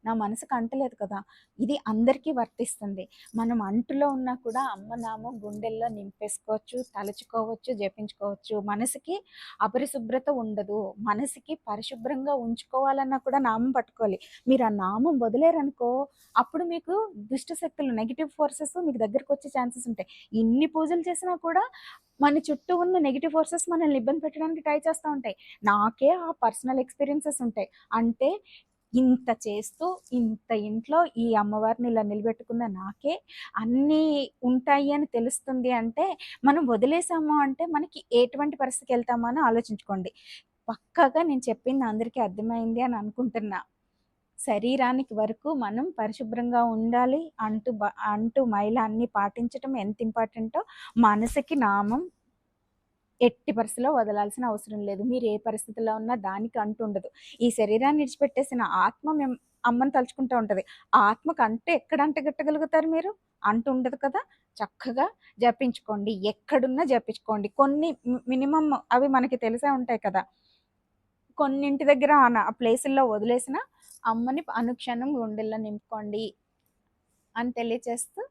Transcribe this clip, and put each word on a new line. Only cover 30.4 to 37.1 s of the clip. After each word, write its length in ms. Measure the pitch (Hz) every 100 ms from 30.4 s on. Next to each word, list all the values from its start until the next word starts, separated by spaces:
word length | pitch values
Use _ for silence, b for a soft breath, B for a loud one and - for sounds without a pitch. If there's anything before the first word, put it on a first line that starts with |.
| _
ఇంట్లో 540 | 226 208 220 233 311 339 226
ఈ 180 | 233
అమ్మవారిని 560 | 220 208 214 220 233 240
ఇలా 120 | 226
నిలబెట్టుకున్న 640 | 208 208 220 226 - 233 233
నాకే 560 | 190 190 - 285 349 _ B B -
అన్నీ 760 | 226 247 285 311 311 285 262 _
ఉంటాయి 500 | 247 254 254 285 285
అని 140 | 285 294
తెలుస్తుంది 640 | 233 233 - - 262 247
అంటే, 480 | 247 226 226 370 330 B B
మనం 220 | 269 294 277
వదిలేసాము 760 | 226 254 330 339